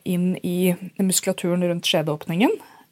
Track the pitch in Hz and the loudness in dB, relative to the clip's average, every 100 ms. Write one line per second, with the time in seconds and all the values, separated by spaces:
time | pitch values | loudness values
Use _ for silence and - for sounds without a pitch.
0 | - 175 185 - 180 175 180 175 185 - | -2 0 0 -2 -2 0 2 0 -6 -2
1 | 190 - 190 185 175 180 175 175 - 180 | 0 0 0 -2 0 2 0 0 0 0
2 | 156 151 - 170 285 453 - - - | 0 -4 -2 2 2 2 -8 -20 -8